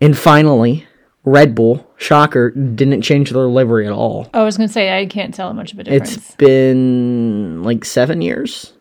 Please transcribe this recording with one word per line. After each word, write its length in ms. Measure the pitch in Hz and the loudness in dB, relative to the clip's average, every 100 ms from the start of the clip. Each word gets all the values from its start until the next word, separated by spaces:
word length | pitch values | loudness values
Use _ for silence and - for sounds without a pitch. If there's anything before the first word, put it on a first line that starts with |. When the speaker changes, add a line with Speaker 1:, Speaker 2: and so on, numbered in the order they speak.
Speaker 1:
And 160 | 147 143 | 2 4
finally, 680 | 170 147 156 123 117 151 - _ _ _ | 4 4 4 2 2 -2 -8 _ _ _
Red 300 | 135 143 151 | 2 4 4
Bull, 320 | 113 113 131 - - | 4 2 0 -6 -10
shocker, 540 | - 147 151 131 120 | 0 2 2 2 0
didn't 520 | 127 135 110 139 120 | -2 -4 0 0 0
change 280 | 113 143 139 | 0 0 0
their 160 | 127 127 | 0 0
livery 400 | 127 117 113 104 | 2 2 0 -2
at 60 | |
all. 360 | 104 117 104 117 | -2 -4 -6 -6
Speaker 2:
I 80 | 233 | -2
was 140 | 220 214 | -2 -2
gonna 120 | 214 | -4
say, 300 | 220 190 190 | -2 -2 -2
I 60 | 190 | -4
can't 260 | 208 185 | -8 -10
tell 180 | 175 185 | -10 -10
much 200 | 220 - | -10 -14
of 60 | 202 | -14
a 60 | |
difference. 320 | - 139 - - | -2 -2 -2 -12
Speaker 1:
It's 180 | - - | -12 2
been, 1300 | 139 135 131 131 127 123 123 120 117 104 98 82 | 4 4 2 2 0 0 -2 -2 -4 -4 -6 -8
like, 220 | 98 113 | -4 -4
seven 380 | - 123 131 170 | -4 -2 -2 -2
years, 500 | 170 - 254 - - _ | -4 -6 -8 -12 -20 _